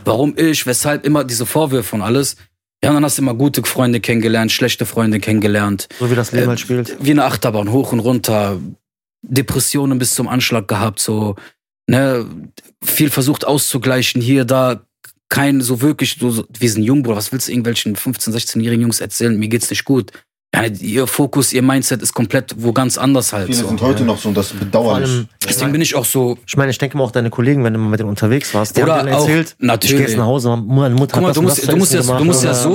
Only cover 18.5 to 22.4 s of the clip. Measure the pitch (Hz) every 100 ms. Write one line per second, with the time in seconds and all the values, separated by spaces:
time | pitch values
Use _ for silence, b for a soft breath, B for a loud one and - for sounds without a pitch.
18.5 | 113 113 117 120 110 113 - 120 107 107
19.5 | 117 - 101 - 135 113 B _ _ _
20.5 | - 113 98 - 120 127 - 143 143 123
21.5 | 127 131 135 127 123 110 - 120 135